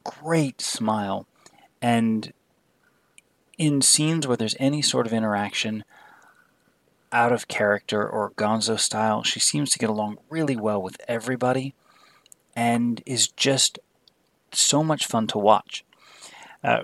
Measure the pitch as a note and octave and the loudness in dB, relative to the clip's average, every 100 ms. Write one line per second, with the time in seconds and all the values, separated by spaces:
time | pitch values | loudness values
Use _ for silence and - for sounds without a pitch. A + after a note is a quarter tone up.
0 | - - D#3 E3 C#3 - - - A2 G#2+ | -16 -12 0 0 0 -4 -8 -4 -2 -2
1 | G2+ G2 - _ - _ _ _ A#2+ A#2 | -2 -6 -8 _ -20 _ _ _ 0 2
2 | A2+ A2 G#2 - _ _ _ _ _ _ | 2 0 -4 -18 _ _ _ _ _ _
3 | _ _ _ _ _ - D#3 C#3+ C3+ - | _ _ _ _ _ 0 2 4 4 4
4 | D#3 E3 C3+ A#2+ A2 - C3+ D3 C#3 B2+ | 2 0 0 0 -2 0 0 0 0 0
5 | A#2 A2+ A2 G2+ G2+ - A2+ G#2+ - - | 0 0 0 0 -2 -4 -4 -6 -10 -20
6 | - - - _ _ _ _ _ _ _ | -20 -20 -20 _ _ _ _ _ _ _
7 | _ A#2 A#2+ A#2 - - G#2 G#2 - G#2+ | _ 0 2 2 -2 0 2 0 0 -2
8 | G#2+ G#2+ G2+ - G#2+ A2+ A2 A2 - A2 | -2 -2 -4 -2 0 0 0 -2 -2 0
9 | A2 G#2+ - - - D3 C#3 - A2 G#2+ | 0 0 -2 -2 -2 0 -2 0 0 -2
10 | G#2+ G#2 _ D#3+ D3 B2 G#2+ G#2 F#2 - | -4 -8 _ -2 0 0 0 -2 -4 -10
11 | - A#2 A#2 B2+ B2+ C3 C3+ - _ _ | -6 -4 -2 0 0 0 -2 -12 _ _
12 | _ _ _ - _ A#2+ A#2 E3 A#2+ A2+ | _ _ _ -20 _ -2 2 2 0 -2
13 | - A#2+ - - C#3 C3+ - - _ _ | -4 -2 -2 0 0 2 0 -2 _ _
14 | _ _ _ _ _ - - C#3+ D#3 D3+ | _ _ _ _ _ 0 2 2 2 0
15 | - A2+ A2 A2 G#2 G#2 - - _ _ | 0 -2 0 2 4 4 2 -16 _ _
16 | - - - - - - B2+ A#2 | -20 -20 -20 -20 -20 -6 0 0